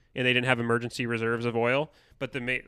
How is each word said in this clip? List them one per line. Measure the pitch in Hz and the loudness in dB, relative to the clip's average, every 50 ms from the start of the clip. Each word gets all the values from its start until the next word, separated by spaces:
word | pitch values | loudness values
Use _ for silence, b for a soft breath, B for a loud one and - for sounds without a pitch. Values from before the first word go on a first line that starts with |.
| _ _ - | _ _ -6
and | - 127 | 0 2
they | 127 123 | 2 4
didn't | 123 123 | 4 4
have | 127 131 117 | 2 2 2
emergency | 117 117 117 117 117 120 - - 131 | 2 2 2 0 0 -2 -6 -4 -4
reserves | 117 120 113 113 113 117 117 117 | -2 -2 -2 0 0 -2 0 -2
of | 120 113 | -2 0
oil. | 117 113 120 127 139 151 156 b b b b b - | 0 2 2 2 0 0 -2 b b b b b -10
But | 139 123 | -8 -8
the | - 143 | -6 -6
ma-, | 120 123 127 123 - | -4 -4 -4 -4 -4